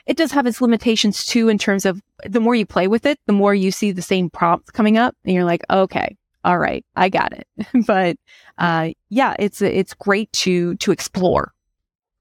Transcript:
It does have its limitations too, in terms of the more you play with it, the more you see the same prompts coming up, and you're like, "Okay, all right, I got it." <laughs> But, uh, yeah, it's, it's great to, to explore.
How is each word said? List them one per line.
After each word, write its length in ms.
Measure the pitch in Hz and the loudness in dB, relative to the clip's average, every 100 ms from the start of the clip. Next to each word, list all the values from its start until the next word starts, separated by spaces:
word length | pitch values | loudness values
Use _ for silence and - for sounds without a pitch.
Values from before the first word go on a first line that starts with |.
| - | -6
It 100 | - | -2
does 140 | 320 | 0
have 160 | 285 247 | 0 0
its 120 | 220 | 0
limitations 640 | 247 226 240 220 208 190 | 2 2 0 2 0 0
too, 260 | - 240 226 | -2 2 2
in 100 | 208 | 2
terms 260 | - 196 196 | 0 0 -2
of 160 | 180 _ _ | -4 _ _
the 160 | - 226 | -4 0
more 160 | 226 240 | 2 0
you 100 | 202 | 0
play 220 | 185 185 | 0 0
with 180 | 226 285 | 2 0
it, 140 | 294 - | -2 0
the 60 | |
more 200 | 202 202 | 2 4
you 160 | 202 190 | 2 0
see 220 | - 208 | 0 -2
the 100 | 185 | -4
same 300 | - 190 180 | -2 -2 -2
prompts 400 | - 170 170 - | 0 0 0 -4
coming 260 | - 214 220 | 0 2 4
up, 180 | 247 - | 0 -4
and 120 | - 180 | -2 0
you're 100 | 175 | 0
like, 180 | 170 - | -2 0
"Okay, 480 | 190 190 - - 202 _ _ | 0 0 -2 -6 -8 _ _
all 140 | 180 175 | -2 0
right, 260 | 151 - - - | 0 -4 -8 -2
I 140 | 185 | 0
got 240 | - - | 0 -4
it." 140 | - - - 208 | -8 -20 -12 -2
<laughs> 180 | 247 220 | -2 2
But, 320 | 190 180 - _ - - - | 0 0 -4 _ -20 -18 -4
uh, 320 | 170 165 160 - - | -2 -2 -4 -8 -6
yeah, 260 | 202 247 - | 0 0 0
it's, 240 | 202 - | -4 -2
it's 320 | 196 - 185 | -2 0 -4
great 400 | - 202 196 220 | -6 -2 0 -2
to, 420 | - 190 180 175 196 | -4 0 0 0 -4
to 140 | - | -2
explore. 600 | 170 - 196 180 - - _ _ _ _ _ _ _ | -2 -2 -2 0 0 -2 _ _ _ _ _ _ _